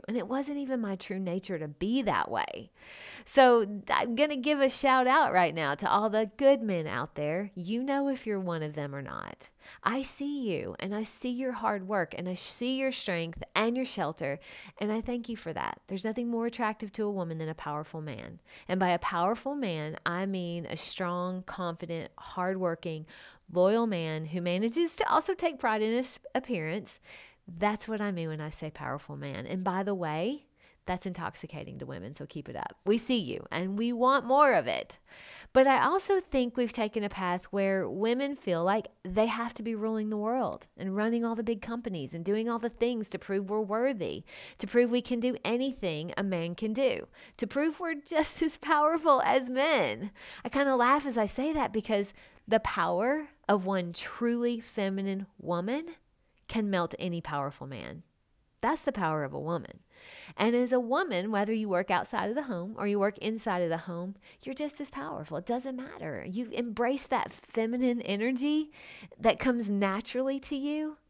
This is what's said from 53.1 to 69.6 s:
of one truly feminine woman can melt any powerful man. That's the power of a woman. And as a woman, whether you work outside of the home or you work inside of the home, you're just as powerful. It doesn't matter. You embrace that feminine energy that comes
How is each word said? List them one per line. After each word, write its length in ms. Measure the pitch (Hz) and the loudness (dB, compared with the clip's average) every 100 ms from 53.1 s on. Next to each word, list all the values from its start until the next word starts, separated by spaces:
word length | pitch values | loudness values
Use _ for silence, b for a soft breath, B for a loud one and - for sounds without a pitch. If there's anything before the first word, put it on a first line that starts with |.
| 302 294 _ - | 0 -4 _ 2
of 160 | 202 185 | 2 2
one 260 | 190 175 | 0 -2
truly 680 | 165 - - 240 240 240 233 | -6 -8 -2 0 2 0 0
feminine 680 | - - 196 196 196 196 196 - | -6 -2 -2 0 -2 -4 -6 -8
woman 580 | 160 175 190 277 339 320 _ _ _ _ - | -4 -2 0 -4 -6 -14 _ _ _ _ -6
can 220 | 226 208 | -2 2
melt 260 | 190 170 - | 2 0 -2
any 220 | 180 170 | -4 -4
powerful 480 | - 147 139 - 135 | -4 -4 -4 -6 -10
man. 360 | 123 60 156 - _ _ _ _ _ | -10 -10 -12 -18 _ _ _ _ _
That's 200 | 226 320 | -2 0
the 100 | - | -2
power 320 | 214 165 156 | 0 0 0
of 100 | 139 | -2
a 60 | 139 | -4
woman. 420 | 151 170 - - _ B B B B B | -4 -4 -6 -18 _ B B B B B
And 200 | 220 240 | 2 4
as 160 | 247 | 4
a 80 | 254 | 2
woman, 520 | 233 277 370 185 202 | 2 0 2 0 0
whether 220 | 208 208 | 0 2
you 140 | 226 214 | 0 0
work 240 | 180 185 | 0 2
outside 380 | 180 - 214 190 | 0 0 -2 -2
of 60 | 254 | -2
the 80 | |
home 320 | 277 180 185 220 | -4 -4 -6 -4
or 100 | 202 | 0
you 120 | 202 | 2
work 180 | 202 208 | 2 0
inside 440 | 214 220 220 180 | -4 -2 -2 0
of 80 | 170 | 0
the 100 | 165 | -2
home, 360 | 185 170 185 196 B B | -4 -8 -8 -10 B B
you're 140 | - 262 | -10 -6
just 240 | 302 - | -6 -6
as 100 | 285 | -10
powerful. 480 | - 160 - 151 156 | -8 -8 -8 -6 -6
It 80 | 180 | -2
doesn't 300 | 240 269 254 | -2 -4 -8
matter. 500 | 262 - 156 113 73 | -10 -10 -8 -6 -6
You 220 | 190 247 | -6 -4
embrace 520 | - 240 208 240 269 | -4 -4 0 0 0
that 300 | - 247 - | 0 -2 -2
feminine 680 | - - - 226 247 254 240 | -8 -6 -2 0 2 2 0
energy 720 | - 202 233 254 285 302 302 B B B B - | -2 0 0 0 2 2 0 B B B B 0
that 200 | 226 - | 2 4
comes 300 | 262 240 | 2 2